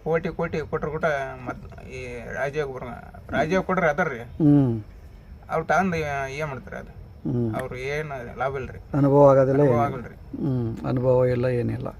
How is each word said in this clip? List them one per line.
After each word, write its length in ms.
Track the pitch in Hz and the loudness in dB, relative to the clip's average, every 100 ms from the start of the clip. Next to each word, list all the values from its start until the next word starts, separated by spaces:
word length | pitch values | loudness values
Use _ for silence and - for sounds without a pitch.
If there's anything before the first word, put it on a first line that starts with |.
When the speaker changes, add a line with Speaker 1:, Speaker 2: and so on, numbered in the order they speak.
Speaker 1:
ಕೋಟಿ, 260 | - 165 165 | -2 -2 -2
ಕೋಟಿ 300 | - 165 165 143 | -6 -4 -4 -4
ಕೊಟ್ರು 220 | 156 156 | -6 -4
ಕೂಡ 140 | 151 165 143 135 131 123 | -2 -2 -2 -6 -10 -12
ಮತ್ 380 | 131 - - | -12 -14 -16
ಈ 340 | - 127 123 120 113 | -16 -12 -12 -12 -10
ರಾಜಯೋಗ 420 | 107 139 143 143 127 | -6 -4 -4 -6 -8
ಬರ-, 560 | 127 117 - - - | -12 -12 -16 -18 -6
ರಾಜಯೋಗ 320 | 123 156 185 | -2 0 0
ಕೊಟ್ರೆ 260 | 175 185 170 | 0 2 2
ಅದಾರ್ರಿ. 300 | 147 175 120 | 2 -2 -4
Speaker 2:
ಹ್ಮ್. 640 | 117 - 151 147 131 113 104 - - - - - - | -12 2 6 6 6 0 -6 -18 -20 -20 -20 -20 -6
Speaker 1:
ಅವ್ರು 160 | 151 160 | -4 0
ತಗೊಂಡ್ 300 | 156 190 165 151 139 135 | 2 2 0 -4 -4 -6
ಏನ್ 180 | 139 151 | -6 -6
ಮಾಡ್ತಾರೆ 300 | 131 - 64 | -8 -10 -14
ಅದು? 280 | - - - - 151 | -14 -18 -20 -10 -4
Speaker 2:
ಹ್ಮ್. 240 | 123 117 110 | -2 -2 -2
Speaker 1:
ಅವ್ರು 220 | 127 127 | -6 -8
ಏನ್ 600 | 131 147 156 135 117 110 | -6 -6 -6 -10 -12 -4
ಲಾಭ 180 | 131 135 | -4 -4
ಇಲ್ರಿ. 220 | 127 - - | -8 -12 -6
Speaker 2:
ಅನುಭವ 360 | 147 139 139 143 | 2 4 8 10
ಆಗೋದಿಲ್ಲ, 320 | 135 135 135 | 10 6 6
Speaker 1:
ಅನುಭವ 140 | 147 120 | 6 4
Speaker 2:
ಏನಿಲ್ಲ. 200 | 143 131 | 2 -2
Speaker 1:
ಆಗಲ್ರಿ. 480 | 107 - - - | -10 -16 -14 -6
Speaker 2:
ಹ್ಮ್, 340 | 151 127 117 113 139 | -2 0 -2 -4 -2
ಅನುಭವ 380 | 127 127 127 127 | 0 4 4 4
ಇಲ್ಲ, 200 | 123 127 | 2 0
ಏನಿಲ್ಲ. 420 | 123 117 113 123 - | 0 -2 -4 -8 -12